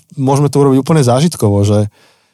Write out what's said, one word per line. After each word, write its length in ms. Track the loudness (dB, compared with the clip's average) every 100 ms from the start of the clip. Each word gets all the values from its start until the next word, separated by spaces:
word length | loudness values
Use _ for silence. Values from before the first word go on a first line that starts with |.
| -12 -6
môžeme 340 | -2 0 0
to 100 | 0
urobiť 200 | 2 0
úplne 200 | 0 0
zážitkovo, 640 | 2 0 0 -2 -2 0
že, 240 | 0 0 -2 -8 _ _ _